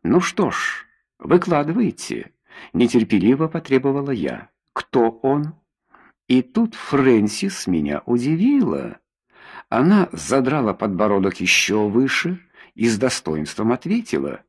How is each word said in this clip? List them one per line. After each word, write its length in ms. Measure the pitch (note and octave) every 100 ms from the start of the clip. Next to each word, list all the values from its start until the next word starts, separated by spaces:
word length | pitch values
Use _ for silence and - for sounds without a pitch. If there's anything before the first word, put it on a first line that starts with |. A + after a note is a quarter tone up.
«Ну 180 | E2 E3
что 300 | F3+ - D#3
ж, 360 | - - - - _ _ _
выкладывайте», 1120 | - F3+ F3+ D3+ D3 F#3+ G3+ - - - - _ _ - -
нетерпеливо 760 | - A#2+ B2 A2 G#2 G2 C#3 D#3+
потребовала 640 | E3 - C3 C3+ C#3 C#3
я. 400 | A#2+ C#2 A#1 - _ _
«Кто 380 | - - C3 A2+ A2+
он?» 320 | C3+ D3 D3+ - _ _ _ _ _ _ -
И 140 | B2+
тут 320 | B2+ A3 A3+
Фрэнсис 920 | - - C#3 C3 A2+ G#2 - G3 F3+ -
меня 360 | E2+ D2 D2 -
удивила. 920 | A#2+ C3 E3 A#3 C#4+ E3 C#2+ - - _ _ _ _ - - -
Она 400 | A#2 D3+ G#3 -
задрала 600 | - - C3+ B2+ D3+ A2+
подбородок 680 | F#2 G#2+ F#2 G#2+ G2 F#2+ -
еще 480 | F2+ - - G#2+ G#2
выше 520 | A2 C3 - E3+ F3+ _ _ -
и 120 | - A#2
с 100 | G#2+
достоинством 760 | C3 - - D#2 D2+ - A2
ответила 680 | B2 E3 A3+ A3 C#2+ C#2 -